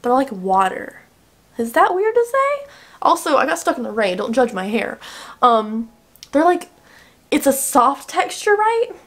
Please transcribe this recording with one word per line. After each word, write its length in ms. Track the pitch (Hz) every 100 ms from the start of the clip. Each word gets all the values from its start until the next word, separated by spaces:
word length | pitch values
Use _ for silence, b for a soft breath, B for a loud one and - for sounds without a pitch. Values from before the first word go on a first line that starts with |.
they're 100 | 240
like 200 | 262 269
water. 680 | 196 185 190 190 - - - _ _ _ _ _ -
Is 140 | 233
that 200 | 311 403
weird 220 | 370 427 466
to 100 | 480
say? 400 | 539 554 571 571 B B B
Also, 340 | - 330 339 277
I 80 | 277
got 140 | 339
stuck 180 | - 330
in 60 |
the 80 | 220
rain. 260 | 214 202 185
Don't 160 | 208
judge 180 | 226 247
my 140 | 190 190
hair. 320 | 220 202 - B B B B
Um, 460 | 247 226 214 220 226 _ _ _ -
they're 120 | 277
like, 260 | 330 349 - _ b b b b _
it's 160 | 294 277
a 80 |
soft 560 | 269 - - 240 277 -
texture, 460 | 339 359 - 427 415
right? 340 | 427 453 480 392